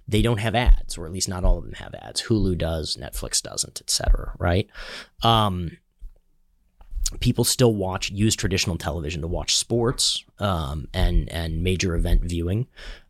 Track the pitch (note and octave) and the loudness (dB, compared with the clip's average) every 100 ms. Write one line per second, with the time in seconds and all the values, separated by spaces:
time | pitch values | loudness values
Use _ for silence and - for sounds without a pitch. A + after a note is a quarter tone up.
0 | - G#2+ A2+ A2+ A2+ G#2+ A#2+ - - - | -2 2 2 2 0 2 6 6 6 -8
1 | E2 F#2 - F2+ F#2 F2 - - - G1+ | -8 -6 -4 0 2 2 0 -12 -14 -14
2 | A1 - - A2 F#2+ E2+ E2 E2 D2+ - | -10 -6 0 2 2 2 -2 -2 -4 -8
3 | C#2 - - - - - - - - - | -10 -10 -4 -4 -4 -6 -6 -8 -4 -2
4 | - - - - F#2 F#2 - - - - | 2 2 2 -2 2 2 0 -8 -14 -14
5 | - - A#2 A2+ G#2 F2+ E2 - _ _ | -16 0 4 4 4 0 -4 -8 _ _
6 | - - _ _ _ _ _ _ - - | -18 -18 _ _ _ _ _ _ -8 -2
7 | - - B2 B2 A#2+ - B2 G#2 F#2 F#2+ | -2 0 0 2 2 4 4 4 -2 -4
8 | - G2 G#2+ - G2 F#2 - E2 F#2 E2+ | -4 0 0 2 0 0 0 -2 -4 -4
9 | D2 E2 E2 E2+ - - - A#2 A#2 - | -6 -6 -4 -4 -2 -2 0 0 0 0
10 | - - - - G#2 E2+ C#2+ D2+ B1+ F#2 | -2 -2 -8 -4 -2 -2 -2 -6 -6 2
11 | F2+ F2 D2+ E2+ E2 D#2+ F2+ F2+ F#2 E2 | 4 4 0 -4 -4 -2 0 0 0 0
12 | E2+ E2+ F2 E2+ E2+ G#2 B2+ - - - | 2 2 2 -2 0 -2 -4 -8 -16 -16
13 | - | -8